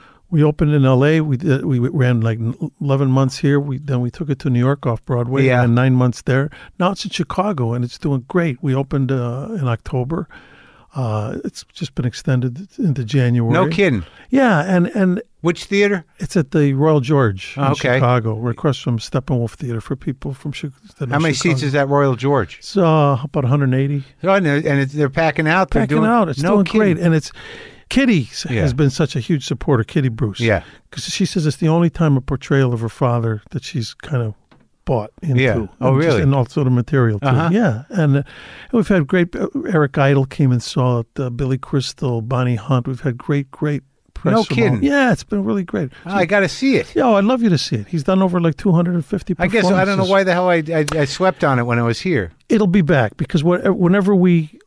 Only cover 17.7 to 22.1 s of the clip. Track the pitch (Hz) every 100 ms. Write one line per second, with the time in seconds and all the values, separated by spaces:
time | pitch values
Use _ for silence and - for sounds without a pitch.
17.7 | 143 135 127 127 123 110 107 120 113 156
18.7 | 131 - 117 - 143 - 131 117 - 131
19.7 | 113 - 131 - 135 147 131 147 135 147
20.7 | - 208 _ 131 143 160 135 175 135 143
21.7 | 143 139 143 139